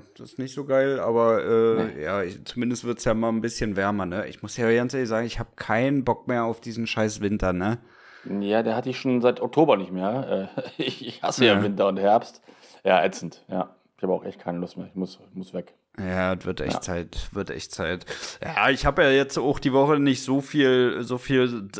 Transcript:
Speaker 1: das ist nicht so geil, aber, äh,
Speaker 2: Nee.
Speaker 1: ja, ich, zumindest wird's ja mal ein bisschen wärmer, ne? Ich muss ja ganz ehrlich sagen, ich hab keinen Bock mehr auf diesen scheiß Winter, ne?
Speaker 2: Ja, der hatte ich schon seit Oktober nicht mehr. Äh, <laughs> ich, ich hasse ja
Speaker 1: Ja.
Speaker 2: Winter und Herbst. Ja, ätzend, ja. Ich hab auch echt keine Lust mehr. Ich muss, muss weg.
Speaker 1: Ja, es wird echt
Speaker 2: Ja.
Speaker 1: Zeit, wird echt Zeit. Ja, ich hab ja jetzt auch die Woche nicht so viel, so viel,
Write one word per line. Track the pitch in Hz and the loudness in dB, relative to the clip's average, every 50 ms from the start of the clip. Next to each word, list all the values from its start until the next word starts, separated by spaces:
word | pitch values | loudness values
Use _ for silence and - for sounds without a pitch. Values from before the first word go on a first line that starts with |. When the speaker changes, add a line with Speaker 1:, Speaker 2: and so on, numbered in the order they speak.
| 101 _ _ | -12 _ _
Speaker 1:
das | - - - - | -20 -20 -16 -12
ist | - | -10
nicht | 131 131 127 | -10 -10 -8
so | 147 139 | -10 -4
geil, | 139 135 135 135 139 139 127 | 0 2 2 2 2 0 0
aber, | 85 110 117 117 117 113 113 107 - | 0 2 2 4 4 4 4 4 2
äh, | 87 113 113 113 113 113 113 113 110 - | 2 4 4 4 4 4 2 0 -2 -4
Speaker 2:
Nee. | 69 76 | -6 -4
Speaker 1:
ja, | 80 95 101 95 | -2 -2 -2 -2
ich, | 87 98 - - | -4 -6 -10 -12
zumindest | - - 120 120 120 123 113 - | -10 -6 -4 -2 -2 -2 -2 -4
wird's | 120 117 - - | -6 -4 -2 0
ja | 123 110 | 0 0
mal | 110 113 113 | 2 2 0
ein | 113 113 | 0 0
bisschen | 107 117 117 - - 107 98 | -2 -2 -4 -4 -4 -2 -2
wärmer, | 95 98 101 104 101 95 | 0 0 0 0 -2 -2
ne? | 87 87 101 101 67 | -4 -4 -6 -6 -8
Ich | - - - | -10 -12 -14
muss | 101 - | -10 -6
ja | - 120 113 117 | -2 2 4 4
ganz | 117 123 123 131 | 4 2 0 -2
ehrlich | 135 127 113 | -2 -2 -2
sagen, | 110 110 117 | -2 -2 -2
ich | 117 - - | -4 -4 -6
hab | 117 - _ | -8 -8 _
keinen | - - - 110 113 123 139 143 139 120 | -10 -4 0 0 2 2 2 0 0 0
Bock | 120 117 - - - | 0 -2 -2 -2 -4
mehr | 123 120 117 | -2 -2 -2
auf | 117 113 - | -2 -4 -6
diesen | - 120 110 117 117 | -8 -10 -8 -6 -6
scheiß | 110 - 113 110 110 101 107 | -4 0 0 0 0 0 -2
Winter, | 104 101 104 104 - 92 90 | -2 -2 0 0 0 0 0
ne? | 90 90 104 117 123 - - _ - - - - - - - 98 101 | 0 0 0 -2 -2 -6 -12 _ -20 -20 -20 -20 -16 -10 -6 -4 -4
Speaker 2:
Ja, | 101 101 107 113 113 | 0 2 2 2 2
der | 117 110 | 2 0
hatte | 117 123 131 | -2 -2 -4
ich | 127 - | -6 -4
schon | - 135 127 123 | 0 0 2 4
seit | 117 123 123 - | 4 2 2 2
Oktober | 123 123 - 143 160 151 123 | -2 0 4 4 6 6 6
nicht | 98 95 90 92 | 4 2 -2 -4
mehr. | 92 92 98 113 135 135 - - 190 196 - - | -2 -2 -2 -2 -2 -2 -2 -2 -4 -4 -4 -8
Äh, | - - - | -10 -10 -8
<laughs> | - - 147 | -6 -6 -6
ich, | 131 - - - | -6 -6 -8 -10
ich | 117 - - - | -14 -10 -6 -4
hasse | - - - 127 | -4 0 4 6
ja | 113 104 | 6 6
Speaker 1:
Ja. | 98 104 | 6 4
Speaker 2:
Winter | 104 101 92 101 98 | 0 0 2 2 2
und | 95 95 | 2 2
Herbst. | 98 101 104 117 - - - - _ - - _ - - - - - | 4 4 4 4 2 -2 -14 -20 _ -20 -20 _ -20 -20 -16 -6 0
Ja, | 98 92 90 82 | 4 4 4 4
ätzend, | 98 90 - - 85 - - _ - | 2 0 -4 -10 -12 -12 -14 _ -8
ja. | 95 92 85 - - _ _ _ _ _ | -6 -6 -6 -6 -8 _ _ _ _ _
Ich | - | -4
hab | 92 | -2
auch | 92 85 - | -2 -2 -4
echt | 98 95 - | -6 -14 -12
keine | - 90 87 87 | -8 -8 -6 -6
Lust | 87 87 - | -8 -10 -10
mehr. | 90 90 - | -12 -16 -12
Ich | - | -8
muss, | 95 95 90 - - - - - | -8 -8 -8 -8 -14 -20 -18 -16
muss | 92 92 - - | -16 -14 -12 -10
weg. | 95 87 - _ _ _ _ _ - | -12 -12 -12 _ _ _ _ _ -10
Speaker 1:
Ja, | 98 92 92 92 92 92 95 | -8 -4 -2 -2 0 -2 -2
es | 90 - | -4 -4
wird | 92 90 - | -6 -6 -6
echt | 73 64 - | -4 -4 -4
Speaker 2:
Ja. | - - | -4 -4
Speaker 1:
Zeit, | - 87 85 85 - - - - - - | -6 -6 -6 -6 -8 -8 -8 -8 -8 -6
wird | 101 95 - | -8 -8 -8
echt | 62 62 - - - | -8 -10 -12 -12 -8
Zeit. | - 92 80 90 90 - - - - - - - - - | -6 -4 -4 -4 -6 -8 -10 -12 -12 -12 -14 -14 -12 -10
Ja, | - 165 101 104 127 | -6 -2 2 2 2
ich | 135 127 - | 2 2 2
hab | 143 135 - | 0 2 4
ja | 160 139 | 4 6
jetzt | 135 135 139 135 - 175 | 6 4 4 2 -2 -2
auch | 120 143 139 - | 0 0 0 0
die | - 139 127 | 0 2 4
Woche | 135 139 143 156 143 | 4 4 4 4 4
nicht | 143 139 131 127 - | 4 2 2 0 0
so | - 131 139 139 | -2 0 -2 -2
viel, | - - 151 139 131 127 127 123 120 90 87 120 | -2 2 4 4 6 6 6 4 4 2 -2 -4
so | 113 127 | -4 -6
viel, | 123 - - 139 131 127 127 120 117 98 98 - - | -6 -2 0 2 4 4 2 0 -4 -10 -10 -12 -10